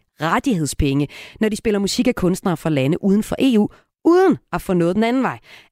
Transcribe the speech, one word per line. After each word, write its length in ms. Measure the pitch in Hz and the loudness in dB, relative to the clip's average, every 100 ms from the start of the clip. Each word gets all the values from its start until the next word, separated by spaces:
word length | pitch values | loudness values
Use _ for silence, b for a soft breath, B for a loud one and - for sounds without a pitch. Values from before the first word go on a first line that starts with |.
| _ _ | _ _
rettighedspenge, 880 | 156 208 277 190 143 - 151 139 147 B B B | -2 0 0 -2 -2 -2 -2 0 -4 B B B
når 80 | 220 | -4
de 80 | 214 | -2
spiller 240 | 226 202 | -2 -2
musik 280 | 202 - 240 | -2 0 -2
af 60 | |
kunstnere 420 | 233 180 185 196 165 | 0 -2 -2 -2 -2
fra 140 | 160 | -2
lande 340 | 147 131 175 | 0 0 0
uden 180 | 202 202 | 2 0
for 140 | - - | 0 0
E 200 | 269 226 | 2 2
U, 100 | 208 b b _ | 0 b b _
uden 340 | 311 349 381 190 - | 2 4 4 0 -4
at 100 | 175 | -10
få 100 | - | -2
noget 220 | 180 170 | 0 0
den 100 | 190 | 0
anden 180 | 226 262 | 0 0
vej. 160 | 220 127 B B B | -4 -6 B B B